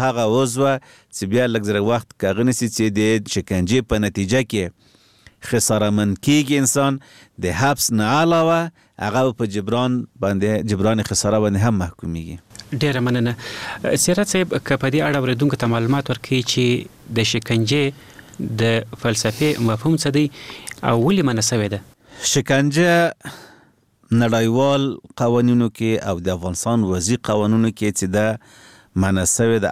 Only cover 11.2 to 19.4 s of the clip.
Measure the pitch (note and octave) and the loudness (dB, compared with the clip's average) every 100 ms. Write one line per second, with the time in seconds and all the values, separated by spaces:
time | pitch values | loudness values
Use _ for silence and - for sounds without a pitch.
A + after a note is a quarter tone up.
11.2 | G#2 G#2+ G#2+ G2 A#2 G#2 F2 - E2+ E2 | 0 2 2 2 2 0 -4 -8 -10 -8
12.2 | D#2+ D#2 _ - - B2+ D3 B2+ B2 B2 | -10 -14 _ -20 -10 -4 -2 0 0 0
13.2 | A#2+ A2+ - - - - - C#3+ - F3+ | -2 -4 -10 -12 -12 -6 -2 0 2 0
14.2 | G3+ F#3+ F3 D3+ - C3+ C3+ D3 D3+ C#3+ | 0 0 -2 -4 -2 -2 0 0 0 0
15.2 | B2+ A#2+ C#3+ B2+ A#2 A#2 A2+ C#3 C3+ B2 | 0 0 0 0 0 0 2 0 -2 -6
16.2 | - C3 A#2+ - B2 B2 - - - A2+ | -2 -2 0 0 2 0 -4 -16 -6 -2
17.2 | G#2+ A#2 - A#2 A2 D3 C#3 C#3 - - | 0 -2 0 0 2 0 0 -4 -18 -20
18.2 | - - - A2 A2+ A2+ - - A#2 A2 | -20 -10 -6 0 2 0 -2 -6 -2 0
19.2 | A2 A2 | -2 0